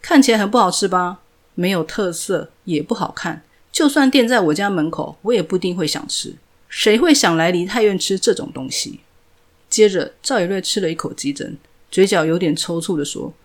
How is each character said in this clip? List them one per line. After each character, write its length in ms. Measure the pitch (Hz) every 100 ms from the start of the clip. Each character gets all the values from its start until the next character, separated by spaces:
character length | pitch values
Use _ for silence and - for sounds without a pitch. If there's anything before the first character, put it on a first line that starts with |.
看 200 | - 311
起 100 | 254
来 60 | 220
很 120 | 208
不 80 | 240
好 140 | 185
吃 160 | - 196
吧？ 320 | 180 180 190 _ _ _ -
没 140 | 180
有 140 | 185
特 300 | 160 - 190
色， 380 | 165 - 175 - _
也 180 | - 151
不 120 | 160
好 180 | - -
看。 300 | - 170 165 _ _ _
就 180 | - 294
算 200 | 285 269
店 160 | 269 233
在 140 | 247
我 140 | 165
家 160 | 147 202
门 200 | 180 156
口， 280 | - - -
我 100 | 208
也 100 | 226
不 140 | 165 185
一 20 |
定 160 | 180 175
会 100 | 151
想 220 | - -
吃。 280 | - - - _ _ -
谁 280 | - 214 226
会 160 | 339
想 220 | 285 185 165
来 160 | 170
梨 140 | 180 185
泰 180 | 240
院 160 | 214 190
吃 180 | - 190
这 160 | 240
种 160 | 190 -
东 180 | - -
西？” 300 | - - - _ _ _ _ _ _ -
接 200 | - 214
着， 240 | 185 - -
赵 180 | - 240
宇 40 |
瑞 180 | 180 196
吃 180 | - 214
了 120 | 170
一 20 |
口 180 | 165 -
鸡 220 | - 143
胗， 220 | 143 - - _ _ _
嘴 160 | - 196
角 180 | 185
有 140 | 156 175
点 180 | 175 147
抽 240 | - 170
搐 160 | 165 160
地 80 |
说 300 | 135 - - -